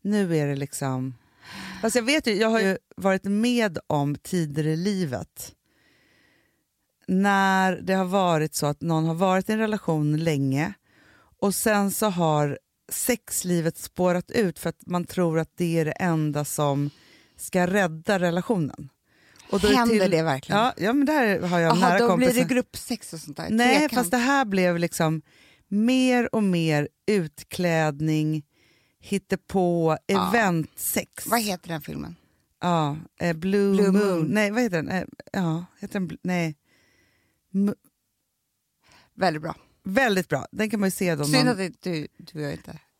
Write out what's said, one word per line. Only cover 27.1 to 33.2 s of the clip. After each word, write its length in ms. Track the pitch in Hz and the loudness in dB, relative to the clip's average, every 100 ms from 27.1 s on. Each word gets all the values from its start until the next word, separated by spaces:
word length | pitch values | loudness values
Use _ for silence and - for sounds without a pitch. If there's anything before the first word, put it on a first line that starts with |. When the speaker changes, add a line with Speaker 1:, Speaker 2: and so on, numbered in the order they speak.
| 208 160 - - - 175 160 156 143 156 156 156 156 - _ _ _ _ _ | 0 0 -10 -12 -2 0 2 0 0 0 0 0 -4 -8 _ _ _ _ _
Speaker 1:
hittepå, 1000 | - 196 _ 190 _ 196 175 170 160 156 - | -6 -6 _ -6 _ 0 2 2 2 0 0
Speaker 2:
Ja. 240 | 196 185 | 0 2
Speaker 1:
eventsex. 960 | 233 208 170 151 - - - - - - | 2 2 0 -4 -8 -4 -4 -6 -14 -2
Speaker 2:
Vad 140 | 233 | -2
heter 260 | 208 180 - | 0 -6 -6
den 140 | 160 | -10
filmen? 340 | 156 151 147 170 _ _ _ _ | -8 -10 -10 -14 _ _ _ _
Speaker 1:
Ja, 360 | 175 170 147 131 - | 0 2 0 -4 -12
eh, 140 | _ | _